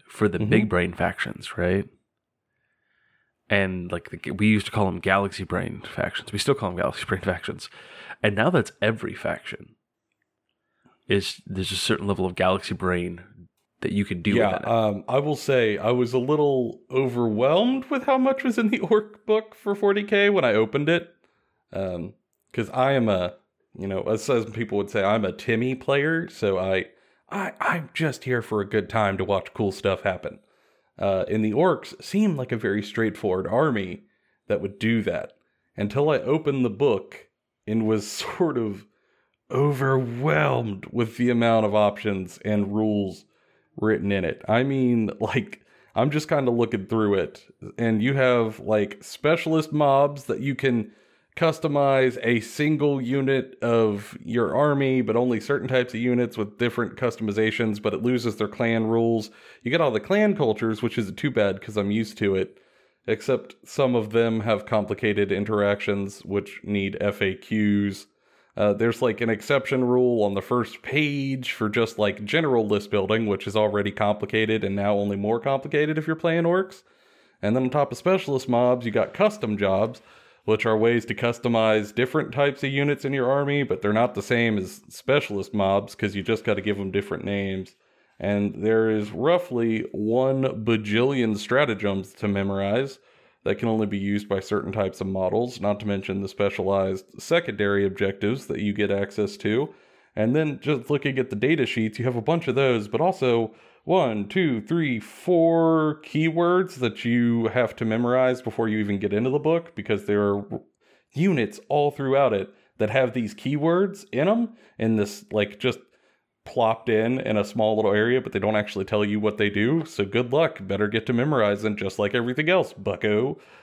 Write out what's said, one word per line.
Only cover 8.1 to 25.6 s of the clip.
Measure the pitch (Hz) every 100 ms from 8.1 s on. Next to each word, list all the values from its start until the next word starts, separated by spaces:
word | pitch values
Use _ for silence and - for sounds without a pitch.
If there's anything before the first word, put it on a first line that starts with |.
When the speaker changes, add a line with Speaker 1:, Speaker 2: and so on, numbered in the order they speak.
| -
Speaker 1:
And | 110 101
now | 139
that's | 170 101 -
every | 107 113 -
faction. | - - - - - - _ _ _ _ _ _ _ _ _ _ _ _ _ -
Is, | 101 98 - -
there's | 95 92
a | 95
certain | - 110 101
level | 92 92
of |
Galaxy | 87 92 95 -
Brain | 90 92 90 90 87 - - - _ _ _
that | -
you | 101
can | 98 90
do | 101
Speaker 2:
Yeah, | 117 107
Speaker 1:
with | 92
it. | -
Speaker 2:
um, | 113 107 101 -
I | 131
will | 147 143
say | - 131 110 101
I | 107
was | 123 117
a | 123
little | 127 151 147 127 117 - -
overwhelmed | 131 131 120 117 107 131 170 240 262 254
with | 277
how | 269 262
much | 262 269
was | 254 233
in | 220
the | 233
Orc | 180 214 214 -
book | - 214 220
for | - 202
forty | 202 202 202
K | 208 202 202
when | 196
I | 127
opened | 107 110 143 147
it. | 170 - _ _ _ _ _ _
Um, | 95 95 87 82 - _ _ _
'cause | - 104
I | 127 135
am | 135 113
a, | 92 87 - _ _ _ 80
you | 98
know, | 95
as, | - 110 -
as | 120 110
people | 107 110 101
would | 101
say, | 110
"I'm | 98 110
a | 98
Timmy | - - 113